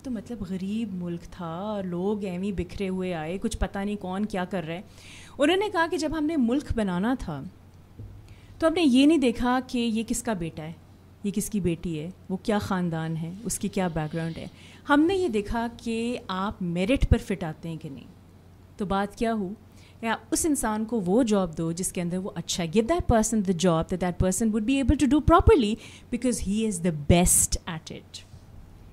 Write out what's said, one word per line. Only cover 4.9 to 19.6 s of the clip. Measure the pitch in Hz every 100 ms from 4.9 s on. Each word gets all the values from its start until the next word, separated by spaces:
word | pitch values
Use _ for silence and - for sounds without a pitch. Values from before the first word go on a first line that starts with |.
| - - - - -
उन्होंने | 294 370 415
कहा | 381 330
कि | 359
जब | 302
हमने | 320 302 330
मुल्क | 233 262 -
बनाना | 233 202 175 208 254
था | - 143 160 - - - - - - - - - - -
तो | 320
हमने | 320
ये | 320 240 285
नहीं | 320
देखा | 254 233 247 254
कि | 254 247
ये | 233 220
किसका | 226 254 -
बेटा | 202 165 160
है, | 156 165 - - - - 208
ये |
किसकी | 190 196 214
बेटी | 180 165 180 156
है, | 160 185 -
वो | 190 -
क्या | 208
ख़ानदान | - 190 180 160 160 160
है, | 165 190 233
उसकी | - 202
क्या | 196 185
बैकग्राउंड | 160 151 165 165 156
है। | - - - - -
हमने | 285 320 381
ये | 370
देखा | 214 208 233 233
कि | 233 233 226 233 247 -
आप | 185 196 -
मेरिट | 180 170 190 269 -
पर | 233
फिट | - 185
आते | 165 156 165
हैं | 160
कि | 156
नहीं। | 139 - - - - - - - -
तो | 196
बात | 196 202 -
क्या | 226
हुई, | 226 185 214